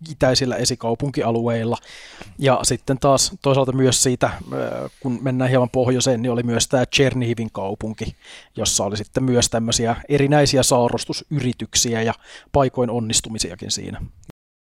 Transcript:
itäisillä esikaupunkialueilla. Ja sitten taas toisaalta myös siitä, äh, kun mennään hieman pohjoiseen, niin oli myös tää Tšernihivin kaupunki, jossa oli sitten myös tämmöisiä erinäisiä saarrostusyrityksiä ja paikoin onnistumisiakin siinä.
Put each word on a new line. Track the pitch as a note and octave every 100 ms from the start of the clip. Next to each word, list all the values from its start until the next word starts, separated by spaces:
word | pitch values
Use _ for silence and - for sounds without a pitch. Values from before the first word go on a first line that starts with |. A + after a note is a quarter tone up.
| D#3+
itäisillä | D3+ C3 B2+ B2+ A2
esikaupunkialueilla. | A#2+ B2+ A#2 A#2 C#3+ B2+ A2+ A#2 A#2 A#2 A2+ A#2 - - - - - -
Ja | C3+ C#3+
sitten | - A#2+ - C3+
taas | C#3+ C3 - -
toisaalta | C#3 C3+ C3
myös | C3 C3 A#2+
siitä, | C3+ B2 A#2+
äh, | - F2 C3 B2 A#2 B2+ _
kun | C3 A#2+
mennään | C3+ B2+ B2+
hieman | C3 B2
pohjoiseen, | C3 B2 B2+ C3 A#2+
niin | B2+
oli | A#2+
myös | A#2+ A#2 -
tää | C3 B2
Tšernihivin | - C3+ B2+ A#2 A2+ A2
kaupunki, | - G2 G#2 A2 A2 A2 - - - - -
jossa | G#2 -
oli | G2+ G#2
sitten | G#2 -
myös | C3 A#2+ -
tämmöisiä | A#2 A2+ A#2 A2+ G2+ -
erinäisiä | C#3+ C#3 D3 C#3+ C3+
saarrostusyrityksiä | B2 B2+ A#2+ - - D3+ - C#3+ B2 A#2 A2+ - B2 A2+
ja | A2+ - - - -
paikoin | C#3+ C3+ - A#2+
onnistumisiakin | A#2 A2 A#2 - A2 - F#2 G2+
siinä. | G2 F#2+ F2+ F#2 - - - _ _